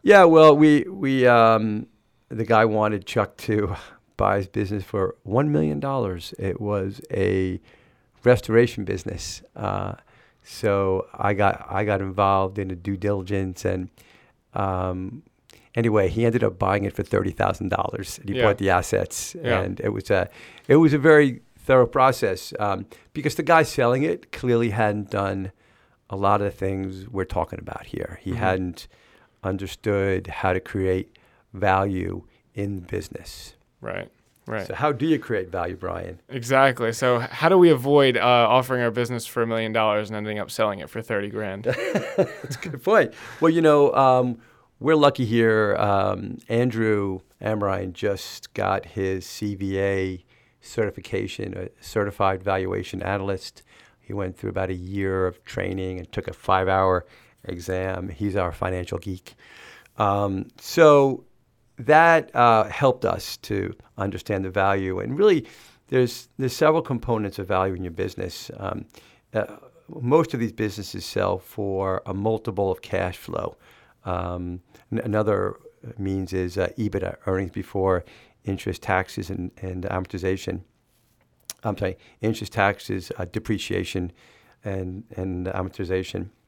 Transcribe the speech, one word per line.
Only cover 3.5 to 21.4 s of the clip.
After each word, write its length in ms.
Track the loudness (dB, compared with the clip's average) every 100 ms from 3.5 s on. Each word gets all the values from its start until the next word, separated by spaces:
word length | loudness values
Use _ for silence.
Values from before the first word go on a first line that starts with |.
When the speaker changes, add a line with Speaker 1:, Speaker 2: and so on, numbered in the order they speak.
| -2 -2 -6 -12 -20
Speaker 1:
<laughs> 220 | _ -2
buy 200 | 0 0
his 100 | -2
business 360 | -4 -4 -6
for 320 | -6 -4 -4 -6
one 280 | -4 0 2
million 280 | 2 0 -2
dollars. 540 | -4 -2 -4 -6 -10 -6
It 220 | -6 -4
was 420 | -4 -2 -4 -8 -8
a 480 | -2 0 0 -2 -4 _ _ _ _ _ _
restoration 600 | 2 2 4 4 4 -2
business. 580 | -6 -6 -6 -10 -10 -14 -16 -8
Uh, 380 | -6 -4 -6 -10 _ _ _ _
so 640 | -20 -4 -2 0 0 -2 -4
I 200 | -4 -2
got, 320 | 2 0 0 -6
I 160 | -4 -2
got 160 | -2
involved 580 | -2 -2 0 0 -2 -4
in 80 | -6
the 80 | -6
due 220 | -6 -4
diligence, 680 | -2 -4 -2 -4 -4 -4 -4
and, 240 | -4 -6 _ _ _ _ _ _
um, 680 | -4 -2 -2 -4 -6 -8 -12 _ _ _ -20 _
anyway, 360 | -2 2 4 2
he 160 | 2 2
ended 180 | 2
up 160 | 0 0
buying 240 | 0 0
it 100 | -2
for 100 | -4
thirty 280 | -2 0 0
thousand 380 | 0 -2 0 -2
dollars. 500 | -2 -2 -6 -10 -10
And 100 | -8
he 60 | 0
Speaker 2:
Yeah. 100 | 2
Speaker 1:
bought 120 | 2
the 120 | 2
assets, 680 | 2 2 -2 -2 -6 -10 -6
Speaker 2:
Yeah. 200 | -2 0
Speaker 1:
and 180 | -2 -4
it 100 | -4
was 220 | -4 0
a, 180 | 0 0 -8 -20 -18 4
it 80 | 6
was 160 | 8
a 40 | 6
very 440 | 8 8 6 0